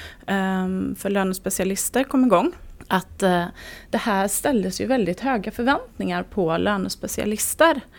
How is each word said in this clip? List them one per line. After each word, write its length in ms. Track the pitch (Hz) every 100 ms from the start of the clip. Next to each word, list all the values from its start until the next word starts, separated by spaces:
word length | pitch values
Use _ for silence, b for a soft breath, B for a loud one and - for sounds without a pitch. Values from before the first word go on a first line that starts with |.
| B B -
ehm, 680 | 196 190 190 185 185 190 196
för 120 | 202
lönespecialister 920 | 196 190 190 - - 190 196 - 240
kom 200 | 269 269
igång, 280 | 254 262 320 - - - -
att, 340 | 185 - -
eh, 220 | 190 180 175 - B B B
det 80 | 226
här 300 | - 196 196
ställdes 520 | - - 254 185 185
ju 60 | 208
väldigt 340 | 262 175 175
höga 300 | 262 247 190
förväntningar 720 | - 240 294 508 - 190 175
på 340 | 180 - 170 165
lönespecialister. 1200 | 190 202 190 - - - 208 214 - - 320 285 -